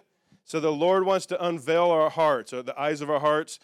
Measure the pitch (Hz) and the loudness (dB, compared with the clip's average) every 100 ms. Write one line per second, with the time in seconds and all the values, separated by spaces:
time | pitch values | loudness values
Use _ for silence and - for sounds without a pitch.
0 | _ _ _ _ - 160 156 147 175 190 | _ _ _ _ -8 -2 -2 0 2 2
1 | 185 190 - 180 175 170 127 165 175 160 | 2 0 -2 -4 -4 -4 0 2 4 4
2 | 156 156 156 131 110 127 123 131 147 151 | 2 2 2 2 -4 -10 -10 -4 -4 -4
3 | 147 147 151 151 160 - | -2 0 0 0 -2 -12